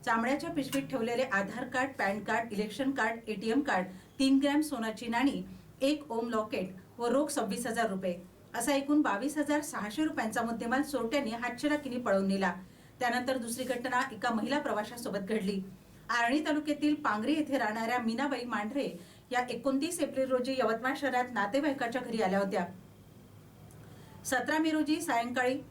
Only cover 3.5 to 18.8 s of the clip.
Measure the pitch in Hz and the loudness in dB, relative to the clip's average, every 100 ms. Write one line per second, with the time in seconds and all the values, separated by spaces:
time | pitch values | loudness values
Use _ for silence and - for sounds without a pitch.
3.5 | 240 254 196 185 - - - 269 269 277 | 2 2 0 -2 -8 -18 0 4 6 6
4.5 | 294 302 254 220 220 240 233 269 185 185 | 4 2 -2 -4 -4 -2 2 2 2 -8
5.5 | - - - 269 294 - 226 233 220 214 | -14 -18 0 2 2 -2 -4 0 -2 -2
6.5 | 214 185 - - - 240 254 294 277 208 | -4 -4 -8 -18 -4 2 2 2 0 -2
7.5 | 190 240 233 226 190 185 175 - - - | -2 -2 0 0 0 -2 -4 -8 -20 -10
8.5 | 226 233 277 277 294 269 202 269 302 277 | -4 2 2 4 4 4 2 0 0 2
9.5 | 294 294 220 208 214 320 285 220 240 226 | 0 0 -6 -6 0 0 0 0 0 -2
10.5 | 226 233 262 294 262 226 285 220 233 240 | -2 0 0 0 -2 0 0 0 -4 -6
11.5 | 240 294 294 269 240 233 196 196 196 190 | -2 0 0 -2 -4 2 2 4 2 0
12.5 | 180 - - - - 247 247 247 262 226 | -2 -10 -20 -20 -2 0 0 0 -2 -2
13.5 | 240 247 240 247 247 254 214 247 226 233 | -4 -2 -2 0 0 0 -2 0 0 0
14.5 | 285 285 208 220 - - 196 190 214 190 | 0 0 -2 -2 -6 -4 -4 0 0 0
15.5 | 196 - - - - - 240 233 285 320 | -2 -4 -14 -20 -20 -2 2 4 2 2
16.5 | 302 302 285 294 294 254 214 233 311 294 | 0 0 2 2 2 0 0 2 2 2
17.5 | 269 214 220 226 247 226 233 285 254 240 | 0 0 0 0 0 0 0 0 -2 -2
18.5 | 214 214 277 | -2 -2 -2